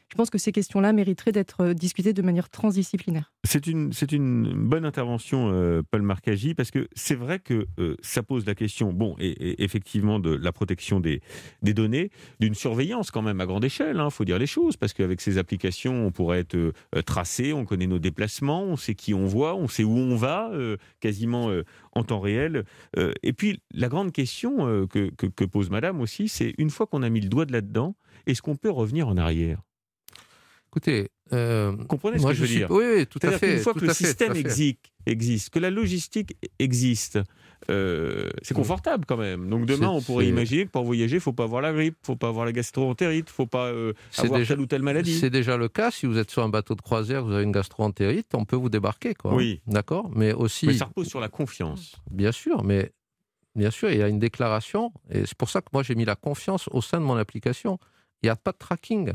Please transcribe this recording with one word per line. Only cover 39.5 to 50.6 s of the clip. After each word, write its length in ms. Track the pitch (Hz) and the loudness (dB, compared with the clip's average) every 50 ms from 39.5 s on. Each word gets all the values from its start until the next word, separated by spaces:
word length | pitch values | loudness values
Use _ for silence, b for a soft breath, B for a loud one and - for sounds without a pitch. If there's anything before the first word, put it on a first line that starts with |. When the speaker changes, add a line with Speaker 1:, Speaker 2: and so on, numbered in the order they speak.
| 110 117 117 | -2 0 0
Speaker 2:
demain, 220 | 117 139 139 165 | 2 2 2 2
Speaker 3:
C'est, 80 | 190 180 | 2 2
Speaker 2:
on 60 | 147 | 0
pourrait 240 | 123 135 123 123 120 | 0 0 2 2 4
Speaker 3:
c'est 60 | 120 | 4
Speaker 2:
imaginer 340 | 120 120 120 113 131 165 202 | 4 2 2 2 2 0 0
que 60 | 185 | 0
pour 120 | - 131 123 | -2 -2 0
voyager, 320 | 120 120 117 117 117 143 | 0 2 2 2 2 0
il 60 | 180 | 0
faut 100 | - 143 | 0 0
pas 140 | 123 120 117 | -2 0 -2
avoir 160 | 110 117 127 | -2 -2 -2
la 100 | 143 156 | -2 0
grippe, 240 | 156 151 156 165 160 - - | 0 0 0 0 -2 -4 -6
faut 140 | - 127 | -6 -4
pas 100 | 117 123 | -2 -2
avoir 180 | 117 113 113 117 | -2 -2 -2 -2
la 60 | 117 | -2
gastro-entérite, 800 | 117 120 117 - - 135 135 131 123 - 185 170 160 160 160 - | -2 -2 -4 -4 -2 0 0 0 0 0 0 0 0 0 -2 -4
faut 160 | - - 131 | -4 -4 -2
pas, 220 | 120 - 127 123 | -2 -2 -2 -2
euh, 260 | 123 120 113 113 110 104 B B B | -2 -2 -2 -2 -4 -4 B B B
Speaker 3:
C'est 120 | - - 127 | -2 0 0
Speaker 2:
avoir 160 | 117 110 120 | 2 2 2
Speaker 3:
déjà, 140 | 117 113 143 | 2 2 0
Speaker 2:
telle 80 | 143 135 | -2 -2
ou 20 | |
telle 160 | 123 147 135 | -2 -2 0
maladie. 360 | 135 143 139 160 175 170 160 | 0 0 0 0 0 0 0
Speaker 3:
c'est 120 | 165 151 131 | 2 2 2
déjà 260 | 123 135 120 123 123 | 2 2 2 2 2
le 140 | 120 117 117 | 0 0 0
cas. 220 | - - 220 240 | 0 0 0 0
Si 140 | - - - | 0 -2 -2
vous 100 | 127 110 | 0 0
êtes 120 | 113 107 - | 0 0 0
sur 140 | - 127 117 | 0 0 2
un 60 | 110 | 2
bateau 260 | 104 107 104 - 117 | 2 0 0 -2 -4
de 60 | - | -6
croisière, 420 | - - 120 113 110 110 131 139 123 | -2 -2 0 0 0 0 -2 -2 0
vous 80 | 110 | 0
avez 120 | 101 101 104 | 0 2 2
une 80 | 104 98 | 2 2
gastro-entérite, 760 | 101 95 - - - 110 107 98 - 98 98 135 208 233 _ - | 0 -2 -2 -2 -2 -2 0 0 2 2 2 2 0 -2 _ -2
on 100 | 120 110 | -2 0
peut 140 | - 127 | 0 0
vous 120 | 127 127 123 | 0 0 0
débarquer, 440 | 107 107 101 107 107 - - 240 202 | 0 0 0 0 -2 -2 -4 -6 -4
quoi. 200 | - - 98 127 | -4 0 2 2
Speaker 2:
Oui. 280 | 127 123 117 98 80 - | 2 2 2 -2 -4 -2
Speaker 3:
D'accord ? 440 | 110 101 104 104 - 156 185 220 175 110 | 0 0 0 0 0 -2 -4 -4 -2 0
Mais 200 | 107 110 107 110 | 2 2 2 2
aussi 340 | 127 123 110 - - | 2 0 -2 0 0